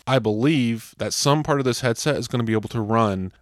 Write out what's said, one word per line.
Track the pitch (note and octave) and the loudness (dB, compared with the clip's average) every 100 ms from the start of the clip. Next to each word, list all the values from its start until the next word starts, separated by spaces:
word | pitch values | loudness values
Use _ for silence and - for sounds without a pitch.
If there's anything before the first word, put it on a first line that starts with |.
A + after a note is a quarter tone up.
| - | -2
I | C3 | 0
believe | A2 G#2+ C#3 D3+ A#2+ A2+ - - | 2 0 2 2 0 -2 -8 -8
that | G#2+ | -6
some | - C#3+ D3+ | 0 2 2
part | D3+ C#3+ | 2 0
of | B2+ | 0
this | A#2+ | 0
headset | B2+ A#2 D#3 - | -2 -2 -2 -2
is | A#2+ | -2
gonna | B2 | -2
be | A2+ | 0
able | A2 A2 | 0 -2
to | A#2 | -4
run | G#2 A2+ G#2+ F#2+ F#2 - | 0 2 2 0 -4 -10